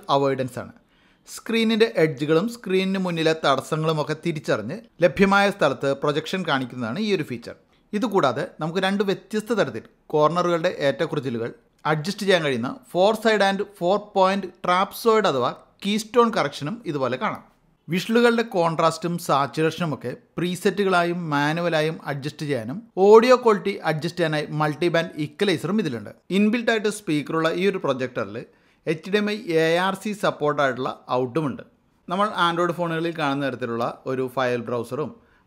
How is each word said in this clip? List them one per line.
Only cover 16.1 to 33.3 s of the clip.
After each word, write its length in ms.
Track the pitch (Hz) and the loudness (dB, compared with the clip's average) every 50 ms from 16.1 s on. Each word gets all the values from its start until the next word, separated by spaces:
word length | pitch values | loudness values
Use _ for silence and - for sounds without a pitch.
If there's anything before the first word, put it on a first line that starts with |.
| - 240 233 226 214 | 4 4 4 4 2
കറക്ഷനും 400 | 185 143 143 - - 147 147 214 - - 180 | 0 -2 -2 -4 -8 -8 -8 -10 -8 -8 -6
ഇതുപോലെ 260 | 147 143 131 120 123 - | -4 -2 -2 -2 -2 -4
കാണാം. 200 | 220 190 131 - - _ _ _ _ _ _ _ _ - | -4 -6 -6 -8 -12 _ _ _ _ _ _ _ _ -6
വിഷ്വലുകളുടെ 520 | 160 185 - - 226 240 240 240 233 233 226 233 - | -4 -4 -2 2 4 4 6 6 4 2 -2 -2 0
കോൺട്രാസ്റ്റും 600 | 180 165 165 160 151 165 160 160 - - 170 175 165 - | 0 0 0 2 2 2 2 2 0 -4 -4 -4 -4 -2
സാച്ചുറേഷനും 640 | - 151 135 139 135 - 156 160 160 160 - 180 156 135 | 0 0 0 0 0 0 0 0 0 -2 -2 -4 -4 -4
ഒക്കെ 160 | - - 120 139 - - _ _ | -6 -6 -8 -10 -10 -14 _ _
പ്രീസെറ്റുകളായും 840 | 165 165 180 180 170 - 208 180 190 202 190 185 175 170 175 175 175 170 156 | -4 -4 -4 -4 -2 -2 0 0 2 0 2 2 2 2 0 -2 -4 -4 -2
മാനുവലായും 640 | 147 143 147 151 156 170 175 175 160 156 156 160 160 - - 156 | 0 0 0 0 0 0 0 0 0 2 0 0 -2 -6 -8 -8
അഡ്ജസ്റ്റ് 340 | 143 143 131 151 147 - 160 143 | -8 -6 -8 -8 -8 -8 -4 -4
ചെയ്യാനും 280 | 139 120 107 113 139 226 - - _ 180 190 202 | -4 -4 -4 -6 -10 -10 -12 -8 _ 4 8 10
ഓഡിയോ 280 | 214 226 226 254 254 247 | 10 10 10 8 6 6
ക്വാളിറ്റി 320 | 240 226 208 190 165 202 202 196 - 165 | 6 4 2 4 2 -2 -4 -2 -2 -2
അഡ്ജസ്റ്റ് 320 | 156 151 147 170 - - | -2 -2 -4 -6 -2 -2
ചെയ്യാനായി 240 | 170 156 156 151 147 - 156 151 | 0 0 0 -2 -4 -4 -2 -2
മൾട്ടിബാൻഡ് 520 | 156 151 147 135 175 175 160 165 165 180 - - 151 | -2 -2 0 0 0 2 2 2 0 -2 -4 -8 -8
ഇക്വലൈസറും 560 | 147 - - 208 208 170 131 147 147 202 220 | -8 -4 -2 0 0 0 0 -2 -2 -2 -2
ഇതിലുണ്ട്. 300 | 185 151 123 110 104 113 - - _ - 175 196 | -2 -2 -4 -6 -8 -12 -16 -16 _ -2 2 2
ഇൻബിൽറ്റ് 340 | 208 214 214 247 233 240 226 | 4 4 2 2 0 0 0
ആയിട്ട് 180 | 220 202 214 208 - | 0 0 -2 -4 -4
സ്പീക്കറുള്ള 500 | - - 156 147 131 - 151 160 160 160 170 175 | -4 -2 -2 -2 -2 -2 -2 0 0 0 0 0
ഈ 60 | 185 202 | 0 0
ഒരു 100 | 190 185 - | 0 0 -2
പ്രൊജക്ടറിൽ 540 | 139 135 127 131 120 - 131 110 98 104 120 - - _ _ _ _ _ _ _ 156 170 | -2 -2 -2 -4 -6 -4 -6 -6 -6 -8 -12 -14 -16 _ _ _ _ _ _ _ -4 -4
എച്ച് 180 | 160 - 190 | -4 -4 -2
ഡി 80 | 196 208 | -2 0
എം 60 | 208 208 208 | 0 -2 -4
ഐ 20 | 214 - 170 160 160 160 | -6 -4 -2 0 2 2
എ 20 | 160 165 175 185 190 | 2 2 2 0 0
ആർ 80 | 190 190 - | -2 -4 -6
സി 100 | 214 202 - - | -8 -6 -2 -2
സപ്പോർട്ടായിട്ടുള്ള 680 | 160 - - 151 147 147 147 143 135 123 123 131 147 - - - - 131 127 | -2 -2 0 -2 -2 0 2 0 0 0 -2 -6 -6 -8 -10 -8 -4 -2 -2
ഔട്ടുമുണ്ട്. 420 | 131 123 117 160 156 135 101 - - - _ _ _ _ _ _ _ - | -2 -2 -2 -2 -2 -2 -4 -8 -12 -18 _ _ _ _ _ _ _ -6
നമ്മൾ 140 | 180 196 208 214 208 - 175 | -2 0 0 0 0 0 0
Android 280 | 170 170 170 175 170 165 170 | 0 2 0 0 0 -2 -2
ഫോണുകളിൽ 360 | 175 170 165 160 170 170 160 160 | -4 -4 -2 -2 -4 -2 -2 0
കാണുന്ന 260 | 156 139 | 0 0